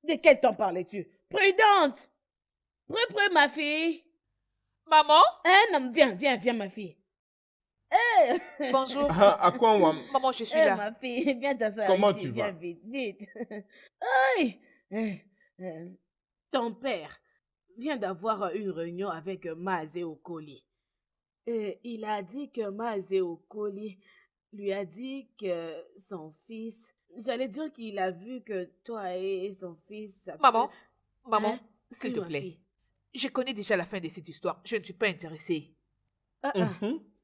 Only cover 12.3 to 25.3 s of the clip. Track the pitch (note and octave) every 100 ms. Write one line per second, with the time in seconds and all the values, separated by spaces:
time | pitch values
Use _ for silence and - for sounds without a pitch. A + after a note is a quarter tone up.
12.3 | B2 G#3 E3+ F3 E3+ G#3 C4+ A#3+ - G3+
13.3 | A3 A#3 G#3+ G3 - - _ F#4+ - C5
14.3 | A#4+ C4 F#3 _ _ _ G3+ A3 F#3 _
15.3 | _ _ _ F#3 D#3+ F3 F#3 _ _ _
16.3 | _ _ C4+ A#3 A3+ C4 G3+ D3 - _
17.3 | _ _ _ _ F4+ C4+ C4+ G3 F#3 G#3+
18.3 | G#3+ F#3+ F#3 G3+ D#3+ E3+ F3 G3 D#3+ D#3+
19.3 | F#3 E3+ D#3+ F3+ F#3 D#3 E3 F3 D3+ -
20.3 | E3 D#3 C#3 _ _ _ _ _ _ _
21.3 | _ - A#3 G#3 - A#3+ A3+ G#3+ G#3+ F#3
22.3 | A#3+ C#4+ - G#3 G3+ A#3 G#3+ F#3+ F#3+ F3+
23.3 | E3 _ G#3+ G#3 G3 G#3+ F#3+ _ _ _
24.3 | _ _ G#3 G3+ G3 F#3+ E3+ B3+ C4+ A3